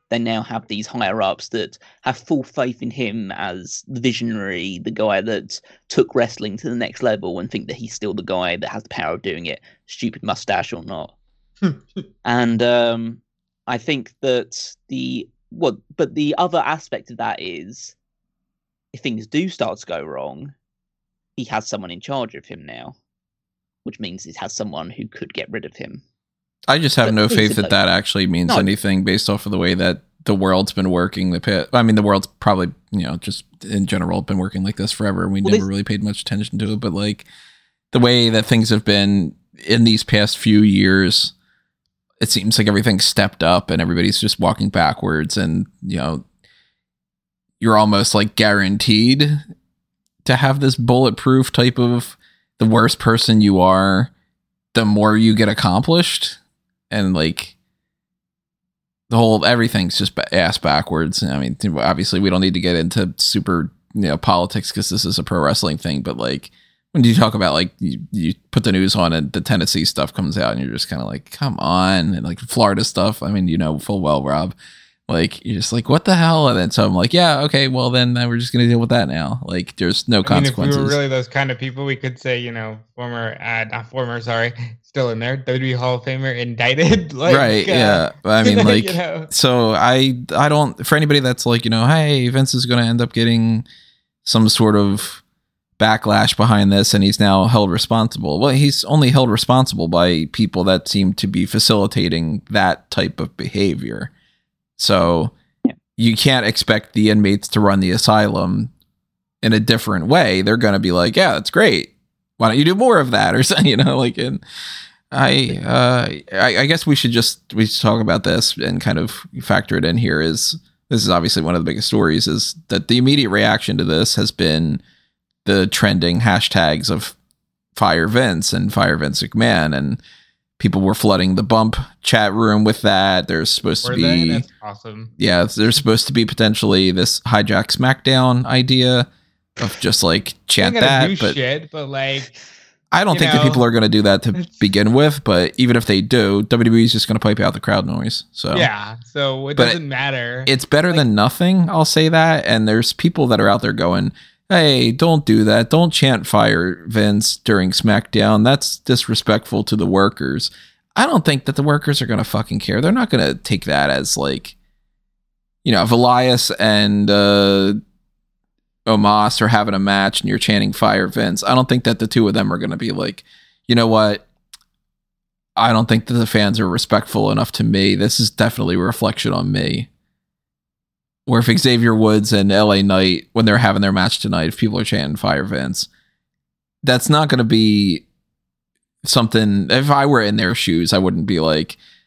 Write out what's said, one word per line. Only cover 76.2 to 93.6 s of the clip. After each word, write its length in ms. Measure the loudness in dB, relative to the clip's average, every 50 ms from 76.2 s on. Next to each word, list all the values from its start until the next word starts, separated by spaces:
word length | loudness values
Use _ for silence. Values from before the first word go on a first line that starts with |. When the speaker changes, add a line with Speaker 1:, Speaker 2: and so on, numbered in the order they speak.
| 4 2 2 4 2 2
Speaker 3:
And 80 | 2
then 140 | 2 0 0
so 160 | 0 0 0
I'm 80 | 2 2
like, 180 | 0 0 0 2
"Yeah, 280 | 2 2 2 2 0 0
okay, 240 | 0 0 0 0
well 240 | 0 -2 -2 -2 0
then, 240 | 0 0 0 0 0
then 140 | -2 -2 -2
we're 100 | -2 -4
just 140 | -4 -2 0
gonna 160 | 2 2 4
deal 100 | 4 2
with 120 | 2 2
that 180 | 0 0 0 0
now." 320 | -4 -4 -4 -6 -6 -8 -8
Like, 300 | -6 -6 -6 -6 -6 -6
there's 300 | -4 -2 -2 -2 -2 -2 0
no 140 | 0 0 2
Speaker 2:
I 80 | 2 2
mean, 80 | 2 2
if 100 | 2 0
we 100 | 0 0
were 20 | 0
Speaker 3:
consequences. 200 | 0 0 0 0 0
Speaker 2:
really 140 | 0 0 0
those 180 | -2 -2 -4 -4
kind 220 | -4 -4 -2 -4
of 80 | -4 -6
people, 260 | -8 -10 -8 -8 -6
we 120 | -6 -6
could 200 | -6 -6 -8 -8
say, 220 | -8 -6 -4 -4 -4
you 140 | -6 -8 -10
know, 260 | -10 -10 -10 -12 -14 -18 _ _
former, 420 | -12 -10 -10 -8 -6 -8 -8 -8 -10
uh, 240 | -10 -8 -6 -6 -6 -6 -8
not 180 | -10 -12 -10
former, 300 | -8 -6 -6 -6 -6 -8
sorry, 320 | -6 -4 -2 -2 -2 -4 -4 -8 -12 -12 -12 -16 _
still 280 | _ -4 -4 -2 -2
in 80 | -2 -4
there, 180 | -4 -6 -6
W 160 | -6 -4 -4 -4 -2
W 160 | -2 -2 -2
E 20 |
Hall 200 | -2 -2 -2 -2
of 80 | -4 -4
Famer 300 | -6 -6 -6 -4 -6 -6 -6
indicted. 720 | -6 -6 -4 -2 0 0 2 2 4 4 2 2 0 -4 -8
<laughs> 0 |
Like, 220 | -2 0 2 4
Speaker 3:
Right, 320 | 4 4 4 2 2 2 2
Speaker 2:
uh, 40 | 2
Speaker 3:
yeah. 400 | 2 2 2 2 2 0 -2 -4 -6 -2
I 200 | 2 2 4 4
mean, 140 | 4 4 4
Speaker 2:
<laughs> 0 |
you 60 | 4
Speaker 3:
like, 200 | 4 4 4 2
Speaker 2:
know. 420 | 0 -2 -4 -4 -4 -6 -8 -8 -6
Speaker 3:
so 420 | -2 0 2 2 4 4 2 2 2
I, 440 | 2 4 4 4 4 2 0 -2 -4 -6 -4 -2
I 140 | 0 2 2
don't, 380 | 2 2 0 0 -4 -6 -2
for 80 | 0 0
anybody 220 | 2 2 2 2 2
that's 260 | 2 0 -2 -2 0
like, 200 | 0 0 0 0
you 60 | 0 0
know, 140 | 2 2 2
"Hey, 400 | 4 2 2 2 2 2 0 0
Vince 260 | 2 2 0 2 0
is 120 | -2 0
gonna 200 | 0 0 2 2
end 160 | 2 2 0 0
up 100 | -2 0
getting 540 | 0 2 2 2 2 2 2 0 0